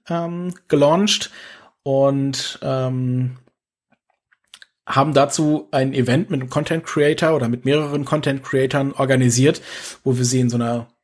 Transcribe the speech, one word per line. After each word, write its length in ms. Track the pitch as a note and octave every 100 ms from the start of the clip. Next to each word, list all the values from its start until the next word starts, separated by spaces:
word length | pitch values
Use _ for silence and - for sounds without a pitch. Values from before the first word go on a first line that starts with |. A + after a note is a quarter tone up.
| -
ähm, 460 | E3+ E3+ F3 F3+ E3+ -
gelauncht 640 | D3 C#3+ E3+ G#3 - - - - - - _
und, 760 | C#3 C3+ C#3 C#3 C#3 C3 - -
ähm, 760 | C#3 C3 C3 B2+ B2+ B2+ B2+ B2+ _ _ _ _ _ _ _ _ _ _ _ - _ _ -
haben 280 | C3+ D3
dazu 540 | D3+ C#3+ - D3+ D3+ -
ein 220 | C3+ C3+
Event 380 | C3+ A#2+ C3 -
mit 100 | C#3+
einem 80 | B2+
Content 340 | D3+ - E3
Creator 520 | - D3+ D3 D#3 D#3+ D3+
oder 120 | A#2
mit 160 | A#2+
mehreren 420 | C3 D3 D3 D3 C3
Content 380 | D3+ D3 C3+
Creatoren 480 | - C3+ C3 C#3+ C#3
organisiert, 680 | - C3+ C3 B2 A#2+ C#3 F3 - - - -
wo 140 | C3+ B2
wir 80 | B2
sie 140 | C3
in 100 | B2
so 80 | A#2+
einer 300 | A#2 A#2+ A#2 _